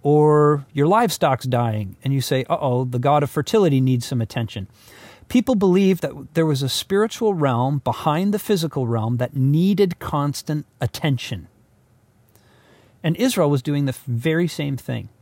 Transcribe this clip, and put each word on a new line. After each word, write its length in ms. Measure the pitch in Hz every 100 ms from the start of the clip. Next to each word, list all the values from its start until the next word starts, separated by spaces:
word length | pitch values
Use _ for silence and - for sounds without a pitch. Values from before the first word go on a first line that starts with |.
Or 640 | 143 151 151 151 147 147 139
your 140 | 143 147
livestock's 600 | 214 226 - 156 131 127
dying, 500 | 123 120 107 98 101
and 80 | 135
you 80 | 139
say, 240 | 123 131
"Uh-oh, 400 | 123 165 139 123
the 140 | 127 123
god 240 | 135 147
of 80 | 143
fertility 500 | - 147 226 185 135
needs 260 | 131 123 -
some 140 | 127
attention." 480 | 110 127 110 104 95 _ - - - - -
People 280 | 247 233 233
believed 460 | 196 180 190 185
that 320 | 143 131 -
there 120 | - 160
was 160 | 135
a 60 | 135
spiritual 680 | - - 196 220 - 220
realm 440 | 185 143 120 127 143
behind 500 | 127 117 156 151 196
the 60 | 208
physical 480 | - 202 160 147 120
realm 300 | 117 110 120
that 180 | 123
needed 640 | 139 135 151 185 190 196 -
constant 680 | - 151 143 143 - 151 - _
attention. 680 | 123 - 131 120 - 98 - _ _ _ _ _ _ _ _ _ _ _ _ _ _ _
And 140 | 160 175
Israel 340 | 254 214 151
was 120 | 143
doing 240 | 147 143 139
the 120 | 127 -
very 400 | 117 151 160 175
same 300 | - 147 135
thing. 320 | - 117 101 _